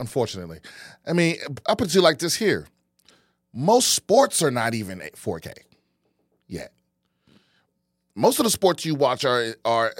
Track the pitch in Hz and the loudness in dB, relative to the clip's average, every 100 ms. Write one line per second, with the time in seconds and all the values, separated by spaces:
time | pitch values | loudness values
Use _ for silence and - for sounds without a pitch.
0 | 123 - 113 98 87 80 - - - - | -6 -2 -4 -4 -14 -16 -20 -20 -20 -16
1 | - 170 170 170 - 135 - 208 196 175 | -4 0 2 0 -6 -6 -2 -2 2 4
2 | 170 160 170 - 214 110 - _ _ _ | 4 4 -2 -2 0 0 -4 _ _ _
3 | _ _ _ _ _ - 156 240 247 - | _ _ _ _ _ -4 2 4 2 -2
4 | - 214 - - 156 123 113 113 98 92 | 2 4 4 2 0 0 -2 -2 -6 -10
5 | 76 - - 82 - - - _ _ _ | -14 -12 -8 -8 -10 -18 -20 _ _ _
6 | _ _ _ _ _ 87 65 _ _ _ | _ _ _ _ _ -14 -14 _ _ _
7 | _ _ _ _ _ _ _ _ _ _ | _ _ _ _ _ _ _ _ _ _
8 | _ - 165 262 233 - 190 170 160 147 | _ 0 2 2 0 2 2 2 -2 0
9 | 135 123 139 123 113 113 113 117 113 | 0 0 0 0 -2 -4 -2 0 0